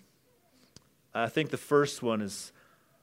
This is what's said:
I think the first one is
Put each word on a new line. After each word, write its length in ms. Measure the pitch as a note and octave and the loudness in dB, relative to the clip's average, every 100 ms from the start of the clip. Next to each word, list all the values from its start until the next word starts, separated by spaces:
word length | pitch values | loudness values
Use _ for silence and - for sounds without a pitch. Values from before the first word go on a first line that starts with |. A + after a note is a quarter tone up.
| - _ _ _ _ _ _ - _ _ _ | -16 _ _ _ _ _ _ -20 _ _ _
I 160 | A2+ A2+ | -4 -2
think 220 | D#3+ D3 | 0 -2
the 60 | B2+ | -4
first 460 | - D3 C#3+ - | 2 4 4 0
one 180 | A#2+ A2 | -2 -2
is 300 | G#2 - - - - _ _ _ | -2 -8 -14 -18 -20 _ _ _